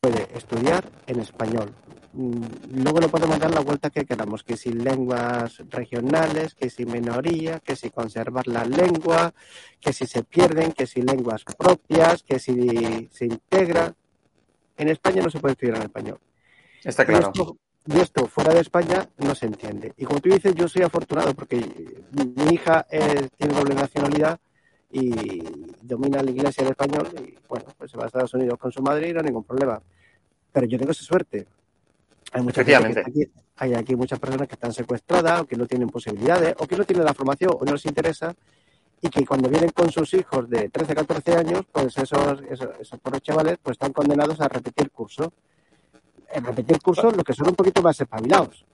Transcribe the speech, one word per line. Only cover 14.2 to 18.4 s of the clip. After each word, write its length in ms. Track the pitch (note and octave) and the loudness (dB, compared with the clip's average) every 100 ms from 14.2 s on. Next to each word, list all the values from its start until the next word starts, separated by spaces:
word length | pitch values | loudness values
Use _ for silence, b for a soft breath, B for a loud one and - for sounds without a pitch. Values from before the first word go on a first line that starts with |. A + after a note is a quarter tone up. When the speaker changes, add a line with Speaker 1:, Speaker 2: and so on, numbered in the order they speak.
| _ _ _ _ _ - | _ _ _ _ _ -4
Speaker 1:
En 120 | D3+ | 0
España 340 | D#3 F#3 F#3 | 2 2 2
no 80 | E3 | 0
se 100 | D3+ | 0
puede 120 | C#3 | -2
estudiar 240 | C3 B2 A2 | 0 -2 -2
en 60 | |
español. 380 | G#2+ A2 G#2+ - _ _ b b b b | -6 -10 -12 -12 _ _ b b b b
Speaker 2:
Está 180 | - - | -8 0
Speaker 1:
Y 40 | C3 | 4
Speaker 2:
claro. 200 | G#2+ G2 | 4 4
Speaker 1:
esto, 300 | F#2+ E3 - _ _ - | -2 -4 -6 _ _ 0
y 120 | D3 | 2
esto 280 | F3+ - B2 | 2 0 -2
fuera 280 | - | 0